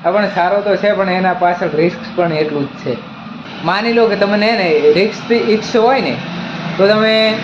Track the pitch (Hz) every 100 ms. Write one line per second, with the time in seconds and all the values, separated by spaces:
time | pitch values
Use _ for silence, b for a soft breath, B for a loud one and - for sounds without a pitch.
0 | 165 196 202 180 175 202 208 190 202 202
1 | 190 180 185 180 175 175 180 151 170 170
2 | - - 170 156 156 147 139 - - 120
3 | - - - - - - 170 190 226 233
4 | 226 196 202 208 214 226 180 151 147 156
5 | 208 - - 233 214 214 - 233 226 262
6 | 175 120 - - - - - - 196 214
7 | 220 220 220 220